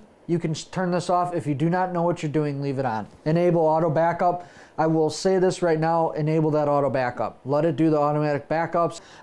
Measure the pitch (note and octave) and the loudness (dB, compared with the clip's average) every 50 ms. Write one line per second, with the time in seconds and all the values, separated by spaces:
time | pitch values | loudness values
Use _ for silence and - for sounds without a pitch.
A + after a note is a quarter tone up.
0 | - - - _ - - E3+ E3+ - D#3+ D#3+ - - - - F3+ F#3 F3+ F3 F3 | -10 -20 -20 _ -6 -2 -2 -2 -2 -2 -4 -6 -8 -8 -6 -4 -2 -2 -2 -2
1 | E3+ - F3+ F3+ F3 F3 F3 E3+ - D3+ D3 B2 D#3 E3 F3 F3+ F#3 F3+ F3 E3+ | 0 0 0 0 0 0 -2 -4 -4 -4 -2 0 0 0 0 0 0 0 -2 0
2 | E3+ F3 E3+ E3+ - D#3 C3+ D#3 D3+ D3 C#3+ C#3 C#3+ C#3 C3+ B2+ C3 B2+ A2 A2 | 0 0 0 -2 -4 -2 -2 0 -2 -2 -4 -4 -4 -4 -4 -2 -2 -2 -2 -4
3 | G2+ - - - - D3+ D#3+ E3+ F3 F3 E3 E3+ E3 D#3 D#3 D#3+ E3+ E3 C#3+ D#3+ | -6 -8 -12 -8 -2 0 2 2 2 4 4 4 4 4 2 2 2 2 2 2
4 | E3 E3+ E3+ E3+ F#3+ F3 F3 - - - - - - - - - D#3 D#3+ D#3+ D#3+ | 2 2 0 0 0 0 0 -2 -6 -14 -20 -20 -20 -12 -4 -2 0 2 2 2
5 | D#3 D#3 D3+ - - F#3+ F#3+ F#3+ F3+ F#3 F3+ - F3+ E3+ D#3+ D#3 D#3 E3 E3 E3 | 0 0 -2 -2 0 0 2 4 2 2 0 0 0 0 0 2 0 0 0 0
6 | D#3+ D#3+ - - D3+ D3+ D#3 E3 D#3 D#3 D3 D3+ D3 D3 C#3+ C#3+ C#3 C3+ A#2+ C3+ | 0 0 -2 -2 -2 0 0 2 2 2 2 0 2 2 2 2 2 0 0 0
7 | B2+ A#2+ A#2+ - A2+ G2 - - - C3 C#3 D3 D#3 E3+ D3+ B2+ D#3+ D#3+ D#3 D3+ | -2 -2 -2 -4 -6 -6 -6 -10 -6 -2 -2 0 0 0 0 2 2 2 4 2
8 | D3 D3 D3+ D3+ D3+ D3+ D3 C#3 - - D3+ D#3+ E3 E3 E3 E3+ E3+ E3 E3 - | 2 2 2 0 0 0 -2 -2 -4 -4 -2 -2 -2 -2 0 0 0 0 -2 -6
9 | - - - - | -18 -20 -14 -6